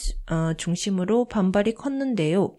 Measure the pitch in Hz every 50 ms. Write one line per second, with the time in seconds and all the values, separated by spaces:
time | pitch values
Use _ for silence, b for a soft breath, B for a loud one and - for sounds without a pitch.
0 | - - - - - - 165 160 165 160 165 - - 170 170 - - 202 196 185
1 | 180 190 214 240 240 240 - 214 185 190 185 208 202 220 226 - - 285 277 269
2 | 269 269 240 175 156 151 170 202 180 - -